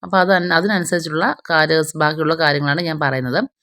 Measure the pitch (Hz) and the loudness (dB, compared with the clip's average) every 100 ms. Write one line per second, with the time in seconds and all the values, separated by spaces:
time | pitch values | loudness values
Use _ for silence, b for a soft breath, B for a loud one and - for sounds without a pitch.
0 | 185 190 180 190 175 165 190 202 170 175 | 0 2 4 2 2 0 2 -2 -2 -4
1 | 160 156 196 - - 160 156 160 156 156 | -2 -2 -2 -4 -2 0 2 2 0 0
2 | 151 156 156 160 156 143 143 147 175 156 | -2 0 -2 0 2 2 0 -2 -2 -2
3 | 147 131 127 139 262 _ | -2 -2 -2 -2 -4 _